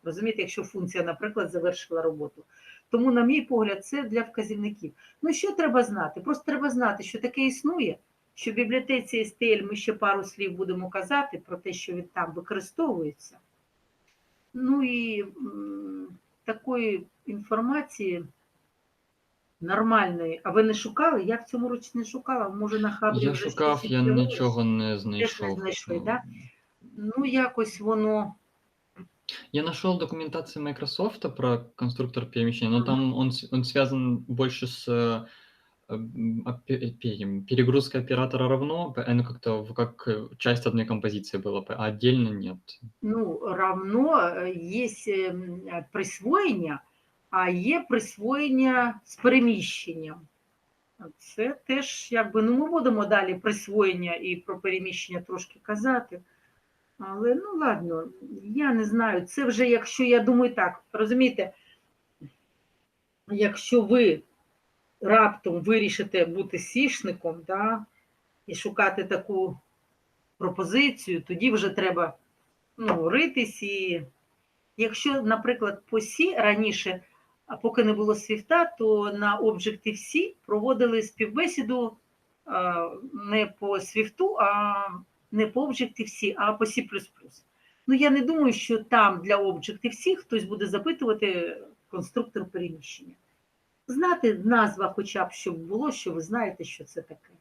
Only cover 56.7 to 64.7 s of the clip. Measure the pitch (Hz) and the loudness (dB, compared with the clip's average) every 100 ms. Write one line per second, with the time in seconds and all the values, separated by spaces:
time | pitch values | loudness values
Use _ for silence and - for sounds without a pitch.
56.7 | _ _ _ 190 196 233 269 415 349 269 | _ _ _ -10 -2 2 2 0 0 0
57.7 | 180 170 165 165 - - 202 202 240 285 | 0 -4 -6 -8 -14 -18 -16 -6 0 2
58.7 | 226 214 226 226 180 180 - 254 220 247 | 2 2 2 2 0 -2 -2 0 2 4
59.7 | 233 - - 247 240 220 247 247 247 180 | 4 2 0 6 6 6 6 4 2 -2
60.7 | - _ 214 220 247 254 254 - - _ | -2 _ -2 2 4 4 2 -6 -8 _
61.7 | _ _ _ _ _ 143 _ _ _ _ | _ _ _ _ _ -20 _ _ _ _
62.7 | _ _ _ _ _ - 208 208 - - | _ _ _ _ _ -6 0 2 0 4
63.7 | 240 196 247 220 156 _ _ _ _ _ | 4 6 6 6 4 _ _ _ _ _